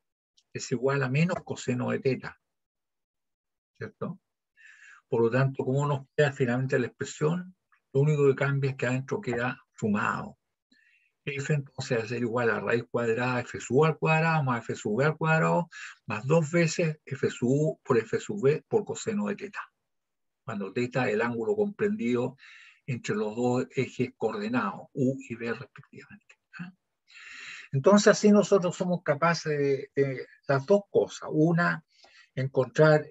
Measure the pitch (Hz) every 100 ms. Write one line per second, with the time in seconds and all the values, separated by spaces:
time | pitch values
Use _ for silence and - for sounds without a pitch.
0 | _ _ _ _ _ - - 123 131 139
1 | 131 139 175 175 - 117 - 123 117 120
2 | 135 127 - - _ _ _ _ _ _
3 | _ _ _ _ _ _ _ - 110 -
4 | - - _ _ _ _ - - - -
5 | - 113 117 127 135 135 131 139 143 139
6 | - - 143 - 123 123 131 131 113 -
7 | 135 - 151 175 180 - _ _ _ 135
8 | 147 147 139 135 139 139 135 135 123 131
9 | 131 - 123 117 123 - _ - 113 104
10 | 113 92 - - _ _ _ _ _ _
11 | _ _ - 139 135 151 135 - - 117
12 | 110 120 120 123 113 101 101 120 - 120
13 | 117 113 123 123 120 98 - 131 156 151
14 | 160 160 165 160 131 117 - 113 110 110
15 | 151 156 160 160 165 170 175 - - -
16 | - 107 131 165 151 170 160 - 160 151
17 | - 131 - - 120 143 156 - - 117
18 | 110 110 - 104 131 156 - 113 - -
19 | - 104 104 104 101 - - _ _ _
20 | _ _ _ _ - 101 95 123 123 -
21 | 107 107 233 - 214 208 208 - 208 214
22 | 117 120 131 - - - - _ - 113
23 | 117 104 107 113 123 123 - - 120 -
24 | 120 - 110 107 107 120 101 - - -
25 | 127 135 - 117 117 117 135 - - 101
26 | - 208 _ _ _ - 180 - _ _
27 | _ - - - - - - 139 160 202
28 | 208 190 208 208 - 196 175 - 180 175
29 | - 139 165 170 156 147 143 135 - -
30 | 139 123 - - - 139 135 202 - -
31 | 101 - - 156 160 170 170 160 - _
32 | - - _ - 135 135 123 - 156 151
33 | 151